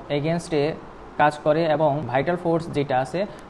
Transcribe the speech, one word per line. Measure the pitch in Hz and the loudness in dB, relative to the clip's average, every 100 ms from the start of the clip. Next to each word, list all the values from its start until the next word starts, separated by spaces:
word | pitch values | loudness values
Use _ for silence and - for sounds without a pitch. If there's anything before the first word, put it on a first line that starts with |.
| - | -4
against-এ | 147 147 170 - 151 143 165 - - - - | -2 0 -2 0 0 0 -2 -10 -18 -10 2
কাজ | 151 151 | 2 4
করে | 156 151 170 | 2 2 4
এবং | 151 156 139 147 | 4 2 2 0
ভাইটাল | 127 147 175 | 0 0 0
ফোর্স | 175 165 165 | 2 0 0
যেটা | 139 143 127 | -2 0 0
আছে | 135 165 208 - - | 0 -2 -4 -8 -12